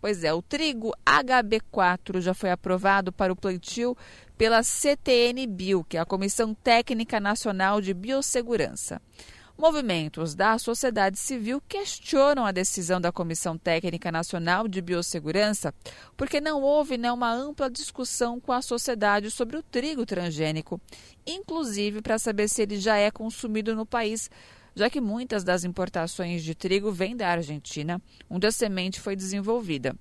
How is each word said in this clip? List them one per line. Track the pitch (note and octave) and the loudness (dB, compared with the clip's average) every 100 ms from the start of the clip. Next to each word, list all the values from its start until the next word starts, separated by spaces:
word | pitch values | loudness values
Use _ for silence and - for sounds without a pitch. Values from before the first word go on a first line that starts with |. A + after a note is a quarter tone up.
Pois | G#3 G3+ | -2 0
é, | D#3+ | 2
o | E3 | 0
trigo | - C#4+ D#4 A#3+ A3 - - | -2 -2 0 -2 -6 0 4
H | C#4 B3+ B3+ | 4 6 2
B | G#3+ A3 - | 4 -2 -2
quatro | - F#3 F3+ - F#3 | 2 2 2 -2 -2
já | F3+ | 0
foi | F#3 F#3+ | 0 0
aprovado | F3+ F#3 F#3 G3 G3 F#3 | -2 0 2 4 4 2
para | F#3 F#3+ | -2 -2
o | F#3 | 0
plantio | G3 F#3 - - A#3+ B3+ - - - - | -4 -4 -6 -4 -2 -4 -10 -20 -20 2
pela | A3 A3+ | 6 6
C | A#3 - C#4+ C#4+ | 4 2 2 2
T | - | 4
N | B3 A#3+ B3 B3+ | 6 6 2 -4
Bio, | F#3 F#3 F#3+ | -4 2 2
que | D#3+ E3 | 2 -2
é | |
a | E3+ | -2
Comissão | F#3+ G3 - A3 A3 | 0 0 0 0 0
Técnica | - A#3 A#3+ A#3 A#3 A3 | 4 4 4 -2 0 0
Nacional | G3+ A3 A#3 F#3+ F#3+ G#3 | 0 0 0 2 2 2
de | F#3+ | 0
Biossegurança. | F3+ G#3 C4+ C#4 B3+ A3+ A3+ D3 B1+ - - _ - - - - - | -4 -2 -2 0 -2 0 0 0 -4 -8 -10 _ -20 -20 -20 -20 2
Movimentos | D#4 D4+ B3 F3 D3+ D#3+ E3 D#3 | 4 4 0 0 -2 -4 -6 2
da | G3+ A3+ | 2 2
sociedade | - A#3 C4 A3 G3 G3 | 0 -2 0 2 0 0
civil | - C4 G#3+ C4+ - | -6 -4 -2 -4 -4
questionam | G4 G4+ - - D4 C#4 C#4+ A3 | -6 -6 -8 0 4 6 4 0
a | |
decisão | F3+ F#3 - E3+ F#3 | 0 -2 -2 0 2
da | F3 | 0
Comissão | F3 E3+ E3 F3+ D#3+ | -2 -4 -2 -4 -4
Técnica | - E3 F3 E3 F3+ | 0 0 0 -4 -4
Nacional | D#3+ E3+ F3+ E3 F3+ A3+ | -2 -2 -2 2 2 2
de | F#3 | -4
Biossegurança | F3 F3 F3 F3 D3 F#3 G#3 G#3 D#3 - - - - - | -2 -2 -2 -4 -2 2 2 0 -4 -6 -18 -18 -20 -6
porque | C#4 - | -2 0
não | D4+ D4+ | 0 0
houve, | C#4 D4 D4 B3+ | 4 4 2 0
né, | A#3+ | -2
uma | B3 A#3+ | 0 0
ampla | A#3 C#4+ D4 C4+ | -2 -4 -4 -4
discussão | A#3+ D4 - B3 - A#3+ A#3+ | -4 -10 -6 -6 -2 -2 -2
com | - | -2
a | B3 | -2
sociedade | - A#3+ - A#3 G#3 G#3 G#3+ | 0 -2 -2 2 4 4 0
sobre | - A#3 D4 | -4 -4 -4
o | |
trigo | - B3 C#4 D4+ A3 | -4 -4 -2 -4 -2
transgênico, | F#3 F3 D3+ D#3 D#3 - F3 - - - - - | -2 -2 0 0 0 -4 -10 -12 -20 -20 -16 -10
inclusive | F4 G4+ E4 C#4 G3+ G#3 G#3 | -10 -6 -4 -4 -2 -2 -2
para | G#3+ A3 | -2 -2
saber | A3+ G#3 G#3 | 0 0 0
se | - | 0
ele | G#3 G#3 | -2 0
já | G3 G#3+ | 2 4
é | G#3 | 4
consumido | - A3 - A#3 G#3+ G#3+ A3 | 0 -10 -8 -4 -2 -2 -4
no | A3 | -2
país, | A#3+ G#3+ A3 - - - - - - | -2 -2 -4 -8 -14 -20 -20 -20 0
já | A3 | 0
que | D4 | 2
muitas | A3 A3 B3+ G#3+ | -2 -4 -2 -2
das | F3+ F3+ | 2 0
importações | F3 F3 F3+ F3+ E3 - F3 F3 | 0 -2 -4 -2 -4 -4 -4 -4
de | D#3+ | -4
trigo | D#3+ F#3+ F#3+ G#3 | -6 0 2 0
vêm | F3+ F#3+ A#3+ | -2 -4 -2
da | F#3+ | 0
Argentina, | F3 D3 D3+ - - D3+ F3 - - - | 0 -2 -8 -8 -6 -4 -4 -8 -20 -8
onde | F3+ G#3 | 0 0
a | |
semente | A3 A3 F#3+ F#3 F#3+ | 2 0 0 -4 -4
foi | - G3 | -6 -6
desenvolvida. | F#3+ G3+ G3 A#3+ G#3 D3 B2+ C3 | -4 -4 -2 -2 -2 -2 -2 -6